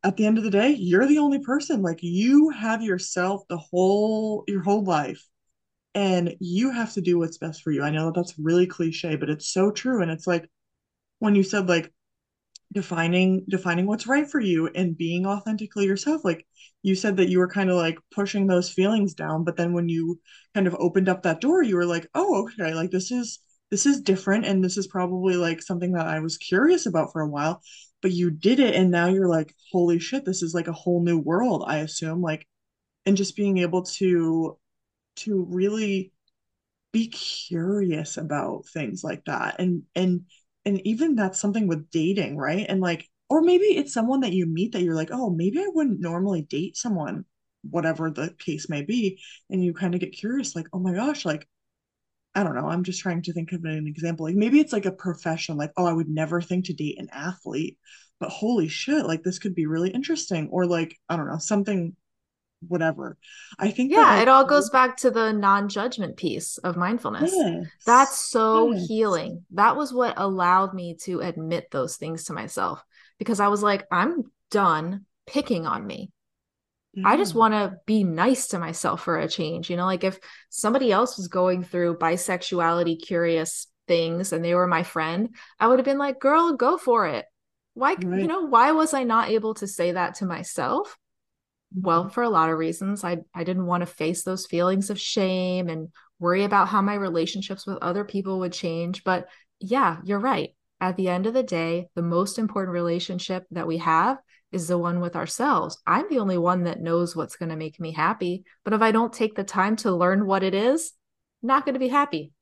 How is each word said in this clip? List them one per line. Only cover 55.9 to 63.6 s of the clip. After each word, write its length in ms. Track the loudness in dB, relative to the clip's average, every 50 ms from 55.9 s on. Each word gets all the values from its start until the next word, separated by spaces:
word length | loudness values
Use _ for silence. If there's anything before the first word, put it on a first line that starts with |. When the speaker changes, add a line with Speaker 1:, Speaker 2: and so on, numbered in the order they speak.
| 2
Speaker 1:
would 160 | 0 -2 -2
never 320 | -2 -2 -2 -2 -2 -4
think 260 | -4 -2 -4 -4 -2
to 80 | -4 -6
date 240 | -6 -6 -6 -6 -8
an 80 | -12 -16 -12
athlete, 680 | -10 -10 -10 -10 -10 _ -8 -6 -6 -6 -8 -10 _ _ _ -20 -20 _ _ _ _
but 100 | -10 -10
holy 380 | -8 -4 -2 0 0 0 0 -2
shit, 380 | -2 -8 -4 -2 0 0 0
like, 160 | 0 -4 -2 -4
this 140 | -6 -6 -4
could 160 | -6 -6 -4
be 120 | -2 -2
really 240 | -2 0 0 -2 -2
interesting." 580 | -2 -2 -2 -2 -4 -4 -4 -4 -4 -4 -4 -2
Or, 160 | 0 0 0
like, 300 | 2 2 0 -2 -4 -8 _ _ _
I 80 | -4
don't 100 | -4 -4
know, 120 | -4 -6 -6
something, 580 | -4 -2 0 0 0 0 -2 -2 -2 -4 -8 _ _ _ _ _ _ _ _ _ _ _ _ _ -10 -4
whatever. 500 | -2 0 0 0 -2 -2 -8 -14 -14 _ _ -20 -20 -20 -20 -20 -10
I 120 | -2